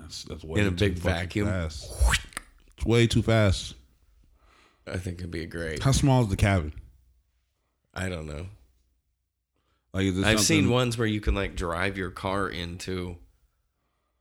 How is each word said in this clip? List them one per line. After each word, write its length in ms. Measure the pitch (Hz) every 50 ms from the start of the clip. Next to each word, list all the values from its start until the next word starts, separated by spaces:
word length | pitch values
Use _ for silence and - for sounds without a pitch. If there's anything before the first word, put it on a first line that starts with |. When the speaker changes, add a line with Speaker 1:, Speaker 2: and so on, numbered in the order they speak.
Speaker 1:
that's, 220 | - - - - -
that's 180 | - - 80 -
way 160 | 78 80 104
Speaker 2:
In 60 | 101
a 20 | 95
Speaker 1:
too 40 | 90 87 104 101
Speaker 2:
big 100 | 90 87
Speaker 1:
fucking 140 | 87 92 87
Speaker 2:
vacuum. 340 | 85 90 85 - 104 104
Speaker 1:
fast. 460 | 104 92 92 82 78 - - - - - - - - - - - - - - - - _ _ _ _ _
It's 80 | - -
way 220 | - 117 120 117
too 140 | 107 - 117
fast. 540 | 104 113 113 113 107 98 92 - - - - - - _ _ _ _ _ _ _ _ _ _ _ _ _ _ _ _ _ _ _ -
Speaker 2:
I 120 | - -
think 220 | 92 90 95 87 87
it'd 120 | 90 87
be 120 | 82 80 80
a 40 |
great. 340 | - - 85 85 80 78 -
Speaker 1:
How 100 | - 135 131
small 280 | 127 135 139 131 127 120
is 40 |
the 80 | 98 95
cabin? 380 | - 110 101 98 92 76 76 - - - - _ _ _ _ _ _ _ _ _ _ _ _ _ _ _ _ _ _ _ _ -
Speaker 2:
I 160 | - 95 95
don't 160 | 90 80 78
know. 220 | 76 73 76 92 95 107 - _ _ _ _ _ _ _ _ _ _ _ _ _ _ _ _ _ _ _ _ _ _ _ _ _ _ -
Speaker 1:
Like, 120 | 95 95
is 120 | 98 90
it 80 | 92 98
Speaker 2:
I've 140 | 107 110 -
seen 220 | 98 - 165 156 147
Speaker 1:
something 100 | 120 120
Speaker 2:
ones 240 | 127 127 120 113
where 100 | 117 117
you 140 | 107 107 104
can, 140 | - 107 101
like, 200 | 101 98 92 -
drive 420 | - 95 85 82 85 92 98 95
your 120 | 98 92 90
car 400 | 90 - - 95 95 101 98 87
into 680 | 53 87 87 85 87 90 - 95 92 92 90 87 87 - - _ _ _ _ _ _ _ _ _ _ _ _ _ _ _ _ _ _ _